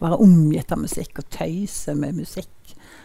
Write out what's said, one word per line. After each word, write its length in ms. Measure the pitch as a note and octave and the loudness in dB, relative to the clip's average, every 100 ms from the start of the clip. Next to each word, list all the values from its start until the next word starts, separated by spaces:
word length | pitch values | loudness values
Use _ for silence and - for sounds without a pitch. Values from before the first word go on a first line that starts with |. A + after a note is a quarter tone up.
være 200 | E3 F3 | -2 6
omgitt 480 | G3+ E3+ D3+ D#3 - | 8 8 6 0 -4
av 80 | - | -6
musikk, 400 | - - - - | -6 -8 -10 -12
og 80 | - | -12
tøyse 680 | - E3 F3 G3+ - - D3 | -8 -6 -6 -8 -8 -6 -4
med 200 | C#3+ E3 | -4 -6
musikk, 600 | D#3 - - - - - - - | -8 -12 -14 -18 -20 -20 -20 -20